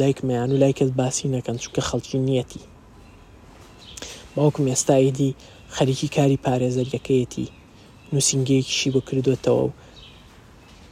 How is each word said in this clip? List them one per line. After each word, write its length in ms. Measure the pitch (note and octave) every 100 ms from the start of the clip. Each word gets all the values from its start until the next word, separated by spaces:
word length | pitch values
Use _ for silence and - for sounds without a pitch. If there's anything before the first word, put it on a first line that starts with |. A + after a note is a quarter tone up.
دایکمەیان 480 | C#3 C3+ C3 A#2+ B2
و 60 | C3+
لای 120 | C#3 -
کەس 140 | C3+ B2+
باسی 280 | C3 - C#3+ B2+
نەکەن، 220 | - A#2+
چونکە 200 | - - -
خەڵکی 280 | B2 - C3+ C3
نیەتی. 360 | B2+ - - - - - - - - - - - - - - - - - - - -
باوکم 300 | D3 D3 C3+
ئێستا 240 | C3 - C#3
ئیدی 320 | C3 C3 C#3 - - - - -
خەریکی 340 | C3+ C3 D3 -
کاری 280 | C#3 C3+ -
پارێزەریەکەیەتی، 1040 | B2+ B2 B2+ B2+ A#2 - C3 A#2+ - B2 - - - - - -
نووسینگەیەکیشی 760 | C#3+ - C3+ C3 C3+ B2+ - C#3
بۆ 80 | C3 -
کردوتەوە 560 | C3+ B2+ B2 B2+ B2 C3
و 80 | - - - - - - - - - - - -